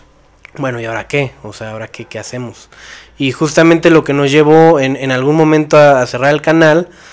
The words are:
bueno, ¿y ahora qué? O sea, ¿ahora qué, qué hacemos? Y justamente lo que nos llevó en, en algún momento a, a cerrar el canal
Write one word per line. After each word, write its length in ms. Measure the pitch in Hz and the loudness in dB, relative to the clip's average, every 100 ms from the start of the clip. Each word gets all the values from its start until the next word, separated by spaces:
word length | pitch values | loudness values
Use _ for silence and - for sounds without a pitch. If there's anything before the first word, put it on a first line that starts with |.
| _ _ _ _ - - | _ _ _ _ -20 -10
bueno, 240 | 135 120 | -8 -8
¿y 40 | 113 | -10
ahora 220 | 113 - | -10 -6
qué? 240 | 143 131 - | -6 -6 -10
O 100 | 104 | -18
sea, 200 | - 110 | -16 -14
¿ahora 160 | 110 110 | -14 -16
qué, 160 | - 110 | -18 -16
qué 120 | 107 | -16
hacemos? 500 | - 123 120 - - - - - - - | -14 -14 -14 -16 -20 -20 -20 -20 -18 -6
Y 140 | 135 | -6
justamente 580 | - 156 170 165 165 170 | -4 -2 2 2 4 2
lo 140 | 160 | 2
que 80 | 147 | 2
nos 160 | 143 139 | -2 0
llevó 480 | 147 151 160 165 151 | 2 4 4 4 2
en, 140 | 131 135 | 0 -4
en 140 | 131 | -4
algún 240 | 127 135 156 | -2 0 0
momento 400 | 156 156 151 151 | 2 0 2 4
a, 240 | 147 135 | 4 4
a 60 | 123 | 0
cerrar 260 | 123 139 | -2 -2
el 80 | 147 | -2
canal 480 | 160 165 160 160 180 - - | 0 2 2 2 -2 -12 -20